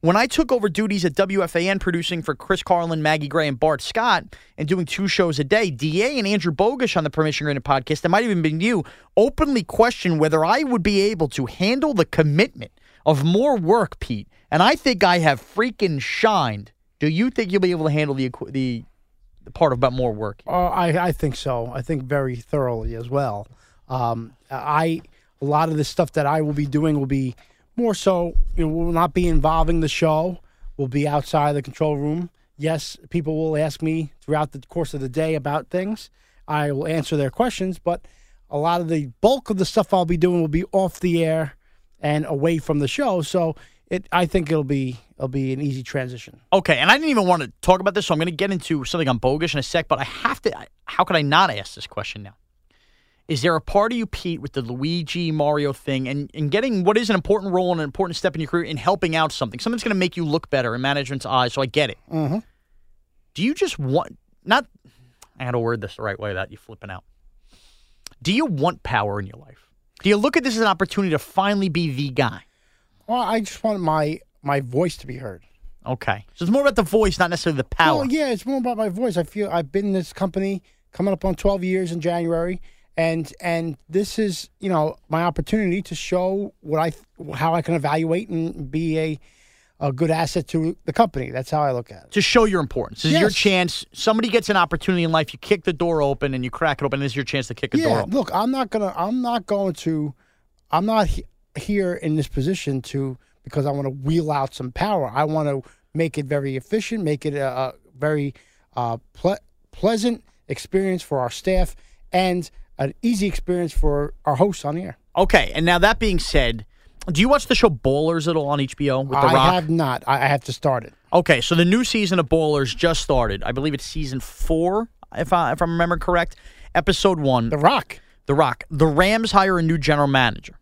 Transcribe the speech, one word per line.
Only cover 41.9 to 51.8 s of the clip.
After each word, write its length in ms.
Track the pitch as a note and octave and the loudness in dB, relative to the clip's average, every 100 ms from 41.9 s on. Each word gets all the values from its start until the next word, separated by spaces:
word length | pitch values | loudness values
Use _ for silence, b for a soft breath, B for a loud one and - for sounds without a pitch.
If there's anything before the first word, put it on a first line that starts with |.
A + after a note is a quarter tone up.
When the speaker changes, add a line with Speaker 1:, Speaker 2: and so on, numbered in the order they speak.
| _ | _
Speaker 2:
and 260 | D3 D3+ D3+ | -2 -2 -2
away 320 | C#3+ D3+ E3 | -2 0 0
from 200 | - D3 | 0 -2
the 80 | C#3 | 0
show. 360 | - C#4 F#3 | 0 0 0
So 340 | D3+ F#3 E3 D3+ b b _ | 0 0 -2 -4 b b _
it, 180 | F#3 - | -8 -2
I 120 | F3 F3 | 0 2
think 240 | F#3+ D3+ | 0 0
it'll 100 | D#3+ | -2
be, 360 | C3+ C#3+ C3 B2 _ _ | 0 -2 -2 -8 _ _
it'll 80 | C3+ | -6
be 260 | C3+ C3 | -4 -4
an 80 | C3 | -2
easy 220 | C#3+ C3 | -4 -6
transition. 580 | B2 D3 B2 B2 - - _ | -6 -6 -6 -10 -18 -20 _
Speaker 1:
Okay, 260 | G3 F3+ C#3 | 0 2 2
and 140 | D3+ | 6
I 20 | |
didn't 160 | C4 D#4+ | 4 4
even 160 | B3+ F#3 | 2 4
want 160 | F3 | 2
to 100 | B2+ - | 0 -6
talk 200 | - F#3 | 2 4
about 140 | F#3+ | 4
this, 120 | G3 - | 0 0
so 60 | |
I'm 60 | D#3 | 0
gonna 100 | E3 | 0
get 220 | D#3+ G3 | -2 -2
into 320 | F#3 - D#3 | -2 -2 -4
something 240 | B2+ F3 C#3+ | -2 -2 0
on 100 | B2 | 0
Bogusch 340 | B2+ D3 E3+ | 0 0 -2
in 60 | C#3+ | -4
a 60 | |
sec, 240 | C3 E3+ D#3+ | -2 -4 0
but 100 | C#3 | -2
I 60 | |
have 360 | C3+ - - - | -2 -2 -2 0
to, 140 | - - | -4 -6
I, 120 | - _ | -16 _
how 180 | - - | -10 0
could 140 | - E3+ | 2 2
I 60 | |
not 280 | C#3+ D3+ F#3 | 4 4 4
ask 240 | G#2 G2 | 0 -10
this 140 | - | -14